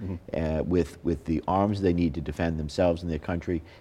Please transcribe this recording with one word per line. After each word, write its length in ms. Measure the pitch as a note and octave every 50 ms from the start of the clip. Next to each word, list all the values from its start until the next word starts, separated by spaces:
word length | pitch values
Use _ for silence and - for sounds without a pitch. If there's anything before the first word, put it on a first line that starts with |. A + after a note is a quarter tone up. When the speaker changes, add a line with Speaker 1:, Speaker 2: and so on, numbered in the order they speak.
Speaker 1:
Mm-hmm. 580 | G#2 G2 F#2 F2 - - - D#2+ D#2+ D#2 D#2 D#2
Speaker 2:
uh, 40 | -
with, 400 | D#2 F2+ F2 E2 - - - -
with 220 | E2+ E2 D#2 -
the 180 | - D#2+ D2+ - -
arms 320 | F#2 F#2+ G2+ G#2 G#2 G2+
they 120 | G2 F#2 F2
need 200 | F2 F2 E2 C#2
to 80 | E2
defend 360 | C#2+ D#2 D2+ - F2 E2 D#2+
themselves 460 | D#2 D2+ D2 - - F#2 F2 E2+ E2 F2+
and 80 | E2+
their 80 | D#2+ D2+
country, 420 | - - F2+ E2+ - - F2 D#2+ - - - -